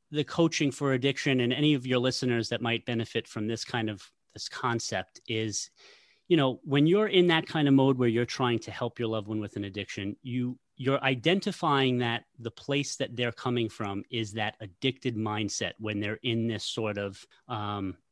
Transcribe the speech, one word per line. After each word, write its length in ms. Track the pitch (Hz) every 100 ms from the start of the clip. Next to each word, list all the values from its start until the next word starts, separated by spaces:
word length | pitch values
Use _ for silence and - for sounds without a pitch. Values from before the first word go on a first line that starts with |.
| _
the 120 | 147
coaching 480 | 143 - 165 - 143
for 220 | - 143
addiction, 480 | 131 139 131 147 131
and 100 | 120
any 220 | 127 151
of 120 | 143 127
your 140 | 127
listeners 480 | 127 123 127 117 110
that 120 | 117
might 240 | 120 117 -
benefit 420 | 117 113 117 -
from 180 | - 110
this 180 | 113 -
kind 240 | 120 110
of, 200 | 101 - _ _
this 140 | - -
concept 720 | - 127 117 - 98 92 - -
is, 440 | 110 110 101 - _ - - _ _ -
you 80 | 165
know, 240 | 135 123
when 240 | - 143 151
you're 200 | 196 214
in 200 | 196 180
that 200 | 160 165
kind 200 | 160 143
of 60 |
mode 240 | 135 135 131
where 100 | 120
you're 160 | 113
trying 360 | 120 - 127 117
to 120 | -
help 260 | 98 120 -
your 120 | 113
loved 180 | 110 101
one 140 | 110
with 160 | 104 -
an 80 | 101
addiction, 500 | 98 98 - 98 104
you, 360 | 127 123 123 123 _ -
you're 260 | 131 135
identifying 920 | 135 131 156 190 202 - 165 139 135 123
that 260 | 120 117 - -
the 140 | 117
place 440 | - - 143 139 -
that 220 | 131 123
they're 140 | 120
coming 340 | - 127 120 113
from 360 | - 104 98 -
is 220 | 117 107
that 220 | 107 107 -
addicted 560 | 104 - 135 135 131 110
mindset 560 | 107 107 104 - 92 -
when 200 | 107 104
they're 200 | 104 107
in 240 | 123 117 113
this 160 | 107
sort 340 | - - 110 101
of, 280 | 101 95 - _ -
um, 480 | 113 104 104 98 87 _